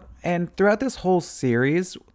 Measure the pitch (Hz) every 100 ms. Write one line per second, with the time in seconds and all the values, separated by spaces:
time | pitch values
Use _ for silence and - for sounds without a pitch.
0 | - - 170 175 170 - 202 214 269 -
1 | 180 180 - - 127 117 135 165 185 -
2 | -